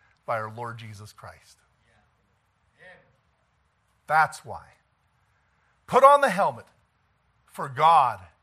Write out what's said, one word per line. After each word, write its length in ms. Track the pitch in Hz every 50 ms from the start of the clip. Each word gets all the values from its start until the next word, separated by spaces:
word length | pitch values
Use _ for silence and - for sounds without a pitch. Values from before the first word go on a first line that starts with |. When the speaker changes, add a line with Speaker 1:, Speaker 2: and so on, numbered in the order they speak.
| _ _ _ _ _
Speaker 1:
by 140 | - 120 110
our 100 | 110 110
Lord 280 | 110 117 120 117 117 113
Jesus 340 | 113 110 107 101 107 101 -
Christ." 440 | _ - 98 85 _ _ _ _ _ _ _ _ _ _
Speaker 2:
Yeah. 1000 | _ _ _ _ _ _ _ _ _ _ _ _ _ _ _ _ _ _ _ 170 185
Yeah. 100 | 180 _ _ _ _ _ _ _ _ _ _ _ _ _ _ _ _ _ _ _ _ _ _ -
Speaker 1:
That's 360 | 151 160 156 147 - - -
why. 300 | 120 95 73 - _ _ _ _ _ _ _ _ _ _ _ _ _ _ _ _ _ _ _ _ _ _ _ _ -
Put 160 | - 247 262
on 180 | 277 285 285
the 100 | 277 247
helmet. 340 | 175 190 190 151 127 107 - _ _ _ _ _ _ _ _ _ _ _ _ _ _ _ _
"For 240 | _ - - 170 143
God 520 | 127 131 156 165 170 156 135 123 107 92 92 85 _ _